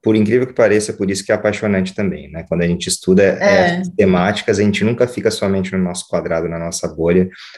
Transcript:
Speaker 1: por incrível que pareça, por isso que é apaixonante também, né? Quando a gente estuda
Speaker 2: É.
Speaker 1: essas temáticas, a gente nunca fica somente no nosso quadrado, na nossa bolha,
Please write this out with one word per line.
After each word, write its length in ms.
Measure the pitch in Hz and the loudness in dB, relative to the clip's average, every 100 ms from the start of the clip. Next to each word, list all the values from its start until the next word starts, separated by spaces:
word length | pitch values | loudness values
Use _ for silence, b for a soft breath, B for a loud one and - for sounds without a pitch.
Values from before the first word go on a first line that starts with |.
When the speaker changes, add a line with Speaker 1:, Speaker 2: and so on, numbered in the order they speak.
Speaker 1:
por 120 | - 110 | 2 2
incrível 300 | 104 123 127 | 4 2 0
que 60 | |
pareça, 380 | - 110 107 107 | 2 4 4 0
por 160 | - 98 | -4 -4
isso 140 | 95 - | -4 -2
que 60 | |
é 40 | 107 | -2
apaixonante 580 | 107 104 110 95 92 - | 0 -2 -2 0 -2 -4
também, 340 | 98 76 69 | -4 -6 -12
né? 140 | 80 82 | -14 -6
Quando 140 | 85 | -2
a 40 | 87 | 0
gente 200 | 85 - | -2 -4
estuda 360 | - - 190 | -4 2 4
Speaker 2:
É. 560 | 196 185 202 196 180 175 | 4 4 2 4 2 0
Speaker 1:
essas 100 | 185 | -4
temáticas, 720 | - 98 180 92 104 - 101 | 2 2 4 2 -2 -2 0
a 40 | |
gente 200 | 104 95 | 2 2
nunca 240 | 107 117 123 | 0 0 -2
fica 240 | - 98 | 0 -2
somente 400 | - 101 98 92 | 0 -2 -2 -2
no 60 | 95 | -2
nosso 280 | 90 87 - | -2 -4 -6
quadrado, 400 | 87 82 82 82 | -6 -2 -4 -4
na 100 | 82 | -6
nossa 280 | 82 - 82 | -8 -6 -8
bolha, 420 | 76 82 90 92 B B | -2 2 2 0 B B